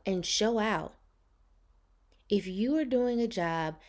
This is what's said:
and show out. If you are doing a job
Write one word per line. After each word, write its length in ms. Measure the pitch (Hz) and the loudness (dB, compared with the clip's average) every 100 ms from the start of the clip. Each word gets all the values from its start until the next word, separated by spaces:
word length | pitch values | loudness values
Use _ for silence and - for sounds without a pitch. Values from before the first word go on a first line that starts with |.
and 220 | - 185 170 | -2 -2 0
show 320 | - 214 233 | 2 2 2
out. 380 | 214 185 160 - _ _ _ _ _ _ _ _ _ _ _ _ - | 2 0 -2 -12 _ _ _ _ _ _ _ _ _ _ _ _ -2
If 200 | 202 185 | 0 0
you 280 | 185 240 311 | -2 0 0
are 80 | |
doing 360 | 277 247 247 240 | 0 0 0 0
a 80 | 233 | -2
job 480 | - 170 165 160 160 | -2 -2 0 -2 -6